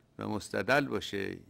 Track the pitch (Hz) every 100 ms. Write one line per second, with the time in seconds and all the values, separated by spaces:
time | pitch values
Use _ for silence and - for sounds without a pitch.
0 | _ - 104 107 - 104 98 143 135 107
1 | - 98 95 90